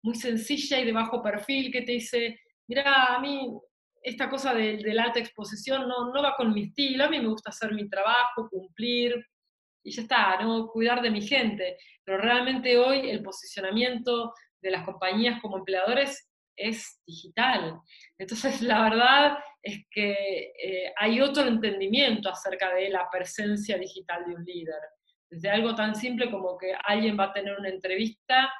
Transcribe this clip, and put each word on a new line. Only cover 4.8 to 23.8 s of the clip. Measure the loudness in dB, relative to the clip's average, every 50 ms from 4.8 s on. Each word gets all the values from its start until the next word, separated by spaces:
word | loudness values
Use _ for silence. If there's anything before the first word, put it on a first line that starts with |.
| -4 0 2
la | 2 2
alta | 2 0 -2
exposición | -4 -4 _ -14 -10 -10 -10 -10 -4 -2 -2 -2 -2
no, | -2 -2 -4 -4 -2
no | 0 2
va | 2 2 2
con | 2 2 2 2
mi | 0 -2
estilo, | -4 -2 -2 0 0 2 2 2
a | 2
mí | 2 0
me | 0
gusta | 0 -2 -2 _ -14
hacer | -8 -6 -4 -4 -4
mi | -4 -4
trabajo, | -4 -2 0 2 2 4 4 2 2 0 -4 -6 -6
cumplir, | -8 -10 -10 -12 _ -6 -2 -2 0 0 0 0 -2 -4 -8 _ _ _ _ _ _ _ _ _ _ _ _
y | -12
ya | -10 -10
está, | -4 0 2 4 4 4 2 2
¿no? | 0 0 0 0 -2
Cuidar | -4 -2 0 2 2 2 2
de | 2 0
mi | 0 -2
gente". | 0 0 2 2 2 2 -2 -2 -6 -6 -6 -10 -18 -20 _ _ _
Pero | -4 -2
realmente | 0 2 2 2 2 2 0 -2 0 2 6 6
hoy | 6 8 6 4 2 2 -2
el | -4 -4
posicionamiento | -6 -8 -12 -12 -14 -12 -8 -6 -4 -2 0 2 2 0 0 -2 -2 -2 -2 -2 -2 -6 -10 -14 -20 _ _ _
de | -4 -4
las | -4 -4 -4
compañías | -8 -8 -4 -2 0 2 2 2 2 0 -2
como | -8 -8 -8
empleadores | -8 -4 -2 -2 0 2 2 2 2 0 0 -4 -12 _ _ _ _ _ _ _
es | -6 -4 -4 -4 -6 -10 -16 -20 _ _
digital. | -20 -20 -18 -20 -8 _ 0 2 2 2 0 -2 -6 -8 -12 _ _ -20 -20 -20 _ _
Entonces, | -16 -10 -10 -8 -2 -2 -2 -2 0
la | 2 2 4 4 4
verdad | 4 6 6 8 8 8 8 8 6 4 0 -8 -14 -20 _
es | -12 -12 -12 -12 -14 _
que, | -4 -2 0 0 0 -2 -2 -2 -4 -4 -6 -10 -10 -8 -6
eh, | -4 -4 -4 -6 -6 -2
hay | 0 2 2 4 4
otro | 4 4 4 2 2
entendimiento | 4 2 2 2 0 0 0 0 2 4 4 4 4 2 0 -2 -4
acerca | -6 -4 -4 -6 -2 -2 -2 0 0
de | 0 0 0
la | 0 -2 -2 -2
presencia | -2 -4 -4 -4 -6 -4 -2 -2 -2 -2 -2 -4 -4
digital | -4